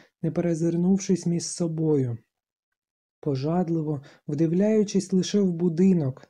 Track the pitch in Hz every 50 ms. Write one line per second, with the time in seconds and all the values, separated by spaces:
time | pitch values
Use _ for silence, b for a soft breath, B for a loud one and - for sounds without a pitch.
0 | B B B _ - 165 160 175 175 175 170 156 165 170 170 170 175 185 196 190
1 | - - 190 170 - 170 170 165 - - - - 175 165 160 160 160 156 151 139
2 | 131 120 117 110 _ _ _ _ _ _ _ _ _ _ _ _ _ _ _ _
3 | _ _ _ _ - 151 139 131 135 151 165 180 180 160 170 165 151 151 151 135
4 | B B B B B - 147 143 165 160 170 180 202 214 220 220 208 202 - 196
5 | 196 - 196 185 175 - - 208 202 185 175 160 175 180 160 160 185 196 185 170
6 | 147 131 131 - -